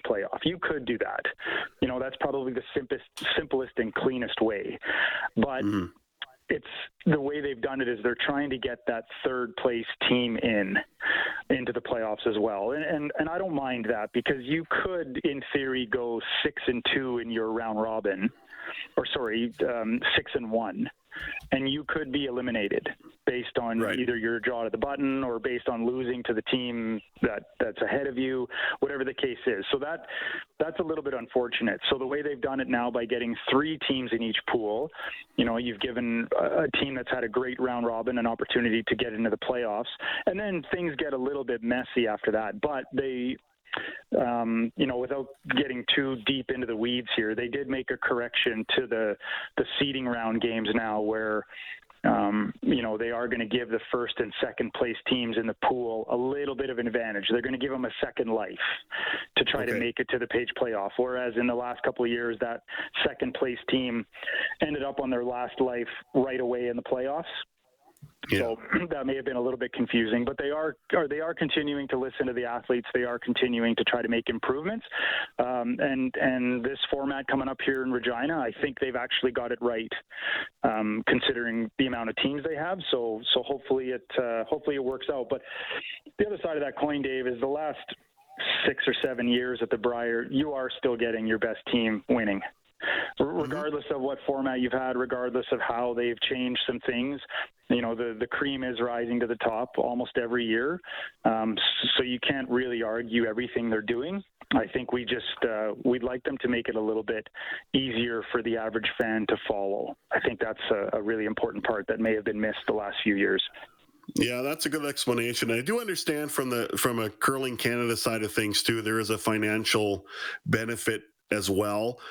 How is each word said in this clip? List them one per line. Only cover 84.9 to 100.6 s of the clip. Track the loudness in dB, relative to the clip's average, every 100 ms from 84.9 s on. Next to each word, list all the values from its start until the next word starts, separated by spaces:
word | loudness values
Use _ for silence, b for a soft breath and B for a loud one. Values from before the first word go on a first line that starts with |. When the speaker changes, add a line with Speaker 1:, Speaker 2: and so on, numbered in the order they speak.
| -2 -4
Speaker 1:
out. | -4 -2
But | -4 B B B B B B -8 0
the | 0
other | 0
side | -2 -2
of |
that | -2 0
coin, | 0 0
Dave, | 0 0 -2
is | 0
the | -2
last | -2 -2 -6 -10 -14 _ _ _ -6 -2 2 2
six | 2 2
or | 2
seven | 0 0 2
years | 2 2 -2
at | 0
the | 0
Brier, | 0 0 0 0 0
you | 0 0
are | -2 -4 0
still | 0 2
getting | 0 0 2
your | 2
best | 0 -2 0
team | 2 2 0 2
winning. | 2 2 0
R- | -4 -12 _ -8 -2 -2 -2 0 0
Speaker 2:
Mm-hmm. | 0
Speaker 1:
regardless | -2 -2 -2 -4 -4
of | -2
what | -2 -4 -2
format | 0 2 2
you've | 0
had, | 0 0 0
regardless | 0 0 0 0 0
of | 0
how | 0 0 0 0
they've | 0 0 0
changed | 0 0 0 -2
some | -2
things, | 0 0 0 -4 -6 B B _ 0
you | 0
know, | 0
the, | -2 -2 -2
the | -2
cream | 0 0 -2
is | -2 0
rising | 0 0 0 0
to | 2
the | 0
top | 0 0 -2 0
almost | 0 0 -2 -2
every | 0 0
year. | 2 2